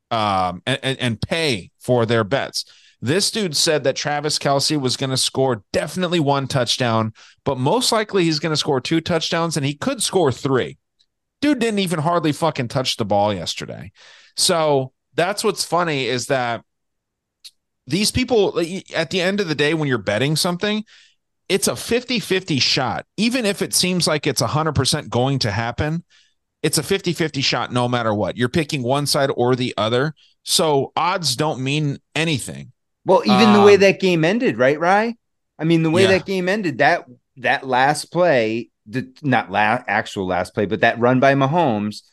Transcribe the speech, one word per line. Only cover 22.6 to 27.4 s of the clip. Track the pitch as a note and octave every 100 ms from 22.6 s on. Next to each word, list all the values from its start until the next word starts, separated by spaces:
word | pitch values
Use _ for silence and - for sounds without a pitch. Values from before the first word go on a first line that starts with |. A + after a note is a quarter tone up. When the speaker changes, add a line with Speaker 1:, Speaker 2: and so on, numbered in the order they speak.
| - - B2 E2 - -
Speaker 1:
Even | A3+ C4 G#3
if | G3+
it | D#3
seems | - F3+ F3+ E3+
like | D3+ D#3
it's | B2+
a | A2+
hundred | D3+ D#3+
percent | C#3+ B2+ D3+ C#3+
going | A#2 C3 C#3
to | A2
happen, | G2 A#2 - D3+ E3 - _ _ _ _ _
it's | D#3 D3+
a |
fifty-fifty | - G3 F3+ D#3+ D#3+ C#3